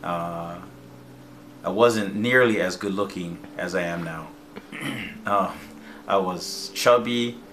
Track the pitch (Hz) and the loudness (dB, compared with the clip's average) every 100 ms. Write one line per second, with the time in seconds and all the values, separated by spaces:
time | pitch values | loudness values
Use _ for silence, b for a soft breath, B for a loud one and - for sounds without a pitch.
0 | 85 85 85 85 85 87 - - - - | -4 -4 -4 -6 -8 -10 -14 -18 -20 -20
1 | - - - - - - 87 98 117 110 | -20 -20 -20 -20 -20 -8 -4 6 6 6
2 | 98 101 117 127 120 104 90 90 101 95 | 0 -2 4 6 6 4 2 0 -2 -2
3 | 101 - 85 82 - - 90 92 87 85 | -2 -4 -8 -8 -12 -8 -4 -2 -2 -4
4 | 82 80 78 - - - - 147 143 131 | -6 -8 -12 -16 -18 -18 -14 -10 -8 -8
5 | 98 - - 101 95 - B B B B | -10 -8 0 2 2 -4 B B B B
6 | - 98 92 87 - - - - 123 120 | 0 2 2 -4 -6 -8 -8 2 6 6
7 | 113 120 120 120 - | 4 -2 -2 -4 -16